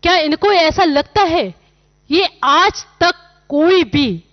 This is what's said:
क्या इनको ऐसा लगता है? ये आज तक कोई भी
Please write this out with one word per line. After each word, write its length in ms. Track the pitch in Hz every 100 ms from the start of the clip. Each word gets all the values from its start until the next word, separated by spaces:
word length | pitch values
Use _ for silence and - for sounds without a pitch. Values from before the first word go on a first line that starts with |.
क्या 140 | 339 359
इनको 340 | 311 311 403
ऐसा 320 | 392 320 320
लगता 380 | 359 277 294 415
है? 320 | 381 339 202 165 _ _ _ _ _
ये 180 | 311 370 -
आज 420 | - 294 392 - - _
तक 140 | 349 - - _ _
कोई 340 | 285 320 370
भी 400 | 262 294 269 170 _